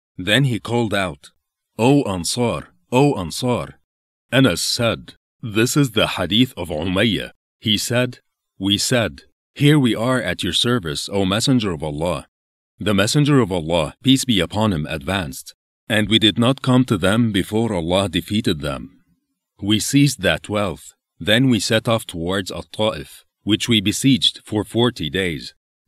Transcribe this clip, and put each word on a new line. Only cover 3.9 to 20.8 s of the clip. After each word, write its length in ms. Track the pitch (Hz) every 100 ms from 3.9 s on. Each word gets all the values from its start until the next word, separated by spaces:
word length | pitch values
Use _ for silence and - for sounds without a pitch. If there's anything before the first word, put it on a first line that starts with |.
| _ _ _ -
Anas 280 | 131 131 82
said, 540 | - - 117 76 - - _ _
"This 360 | 120 104 127 151
is 160 | 139
the 160 | 104 82 -
hadith 360 | 90 104 127 -
of 120 | 82
Umayyah." 600 | 76 95 92 113 80 60 - _ _
He 160 | 110 104
said, 420 | - 120 127 120 _ _ _ -
"We 200 | 98 101
said, 460 | - 123 101 69 - _ _
'Here 240 | - 143 151
we 160 | 123
are 260 | 104 120 127
at 220 | 85 87
your 100 | 98
service, 560 | 147 123 123 82 73 -
O 160 | 98
Messenger 480 | 95 101 117 127 104
of 100 | 80
Allah.'" 440 | 78 73 87 71 - _ _ _ _ -
The 160 | 92
Messenger 440 | 98 101 151 147 143
of 120 | 101
Allah, 420 | 90 80 85 - -
peace 220 | 127 131
be 160 | - 101
upon 320 | 82 98 110
him, 140 | 80 76
advanced, 680 | - - 95 76 65 - - _ _ -
and 200 | 110 104
we 100 | 110
did 200 | 107 110
not 240 | 117 135
come 220 | - 127 127
to 120 | 107
them 320 | 92 110 117
before 420 | 98 85 107 113
Allah 360 | 95 82 92 98
defeated 520 | 85 - 107 107 80
them. 420 | 71 65 60 _ _ _ _ _ _ -
We 180 | 101 107
seized 420 | - 143 143 -
that 260 | 90 78 -
wealth, 460 | 104 101 71